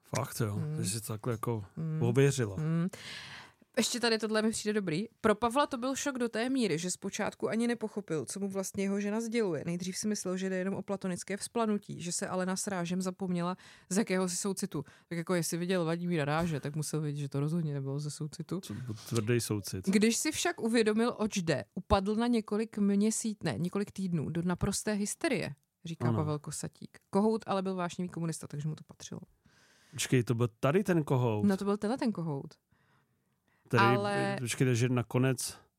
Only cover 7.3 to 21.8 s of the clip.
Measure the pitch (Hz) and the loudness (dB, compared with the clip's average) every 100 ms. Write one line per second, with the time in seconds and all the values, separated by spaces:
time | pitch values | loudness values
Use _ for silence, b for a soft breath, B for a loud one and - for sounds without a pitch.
7.3 | - - 220 233 233 214 - 190 156 123 | -2 -2 0 0 0 -2 -6 -4 -4 -4
8.3 | 196 196 190 190 - 196 196 202 214 226 | -4 -4 -4 -4 -2 0 0 0 -2 0
9.3 | 233 208 151 165 175 180 185 214 208 - | 0 0 0 -2 -4 -4 -4 -2 -2 -2
10.3 | 185 190 185 185 185 196 196 190 175 - | -2 -2 -2 -2 -4 -4 -4 -4 -6 -6
11.3 | 196 - 240 220 208 - - 165 170 180 | -6 -4 0 2 2 -2 -8 -4 -4 -2
12.3 | 180 180 185 - 190 170 180 185 185 185 | -2 0 -2 -2 -2 -2 0 -2 -4 -2
13.3 | 175 175 185 B B B 185 233 185 185 | 0 0 -4 B B B 0 2 2 2
14.3 | 175 208 190 170 151 143 B B 170 165 | 0 -2 -2 -2 -4 -6 B B -6 0
15.3 | 180 160 170 175 185 160 170 175 170 143 | 0 2 -2 0 2 2 0 0 2 2
16.3 | 156 175 147 143 151 147 156 156 143 143 | 2 2 0 -2 -4 -2 -2 -2 -2 -2
17.3 | 139 147 170 156 143 135 139 147 - 151 | 0 0 0 0 -2 -4 -4 -6 -6 -8
18.3 | - 156 170 - 107 123 107 - 117 107 | -8 -6 -6 -6 -8 -6 -8 0 0 2
19.3 | 120 - 107 - 95 135 202 220 233 311 | 2 2 -2 -2 -4 2 4 4 2 -2
20.3 | 302 359 349 220 233 214 214 233 - 208 | 0 -2 0 2 4 4 4 2 0 -2
21.3 | 208 160 139 - - | 0 0 0 -2 -10